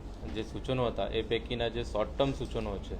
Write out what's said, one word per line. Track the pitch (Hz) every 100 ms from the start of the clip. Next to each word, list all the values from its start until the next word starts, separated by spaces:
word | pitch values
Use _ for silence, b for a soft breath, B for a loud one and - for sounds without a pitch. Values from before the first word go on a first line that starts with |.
| - - 110
જે | 101
સૂચનો | 107 107 127 127 120
હતા, | 107 104
એ | 113
પૈકીના | 104 117 - 120 117
જે | 117
શોર્ટ | 117 104 107 -
ટર્મ | 139
સૂચનો | 131 120 117 107 95
છે | -